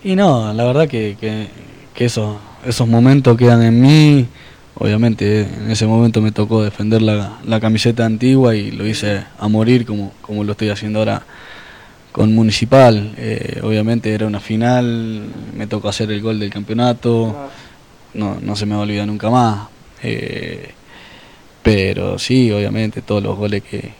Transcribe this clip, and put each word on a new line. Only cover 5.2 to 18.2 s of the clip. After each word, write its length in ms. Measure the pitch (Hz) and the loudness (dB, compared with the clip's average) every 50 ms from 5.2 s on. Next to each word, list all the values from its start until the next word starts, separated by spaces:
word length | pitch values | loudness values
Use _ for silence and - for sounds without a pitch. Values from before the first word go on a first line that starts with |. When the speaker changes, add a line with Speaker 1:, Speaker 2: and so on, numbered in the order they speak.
| 101 104 107 107 | 0 0 2 0
Speaker 1:
en 280 | 104 95 87 - 107 110 | 0 -2 -6 -8 -6 -4
ese 140 | 113 104 110 | -2 0 0
momento 340 | 107 113 113 117 117 113 113 | 2 4 4 4 4 2 2
me 120 | 107 110 | 0 0
tocó 320 | 107 - 107 101 113 110 107 | 0 -2 -2 0 0 0 0
defender 380 | 104 - - 104 107 110 110 110 | -2 -4 -4 -2 0 2 2 2
la, 300 | 107 104 104 101 98 104 - - | 2 0 -2 -4 -6 -10 -12 -6
la 140 | 107 113 110 | -4 -4 0
camiseta 460 | 110 110 110 110 - 117 113 117 113 | 0 0 0 2 0 0 0 0 0
antigua 500 | 113 110 107 123 127 131 135 131 120 113 | -2 -2 0 2 2 4 4 4 4 2
y 160 | 104 101 107 | 0 -4 -6
lo 160 | - - 98 | -8 -6 -4
hice 360 | 107 107 - 104 104 104 95 - - - - | -4 -4 -4 -4 -4 -4 -4 -6 -12 -12 -6
a 80 | 107 | -2
morir 380 | 107 107 107 110 117 123 123 113 | 0 0 2 4 4 2 2 2
como, 260 | 110 107 104 101 98 - - | -2 -6 -8 -8 -10 -12 -18
como 220 | - - 107 104 104 | -12 -8 -6 -6 -4
lo 100 | 104 101 | -4 -4
estoy 160 | - 110 104 | -4 -4 -4
haciendo 300 | 104 104 107 107 107 107 | -4 -4 -6 -4 -2 -2
ahora 220 | 110 107 107 - - - - - - - - - - - - - - - - - - - | -2 -2 -2 -6 -8 -16 -20 -20 -20 -20 -20 -20 -20 -20 -20 -20 -20 -20 -20 -20 -20 -10
con 220 | - - 107 107 110 | -2 0 2 2 4
Municipal. 800 | 113 113 110 104 - 117 113 135 135 131 120 110 104 104 107 107 | 4 2 2 0 -2 0 4 6 8 8 8 6 4 -2 -6 -10
Eh, 420 | - 120 110 110 - - - - - - | -10 -6 -6 -6 -6 -8 -10 -10 -8 -4
obviamente 500 | 110 110 107 107 110 117 113 - 110 107 | -2 -2 0 0 0 -2 -2 -2 -2 -2
era 120 | 104 107 | -2 -2
una 140 | 107 104 101 | -4 -4 -6
final, 880 | - - 113 110 117 120 123 123 123 120 117 113 113 113 110 107 107 110 - - - - - | -6 -4 -4 -2 0 2 2 2 0 -2 -4 -4 -6 -6 -8 -8 -10 -12 -14 -14 -14 -14 -12
me 120 | - 107 | -12 -8
tocó 220 | 104 107 107 - 104 | -6 -6 -6 -4 -6
hacer 220 | 98 - 113 107 | -4 -4 -4 -4
el 100 | 107 101 | -4 -4
gol 180 | 107 113 110 107 | -4 -4 -4 -4
del 100 | 104 98 | -4 -6
campeonato, 800 | 98 104 101 - 110 117 123 123 120 117 - 120 117 113 113 113 107 | -8 -10 -8 -6 -2 0 0 0 0 0 0 0 0 0 0 -2 -6
Speaker 2:
Claro. 160 | - 139 139 - - - - - - - _ - - - - - | -8 -12 -16 -18 -20 -20 -20 -20 -20 -20 _ -20 -20 -20 -14 -10
Speaker 1:
no, 220 | 107 | -8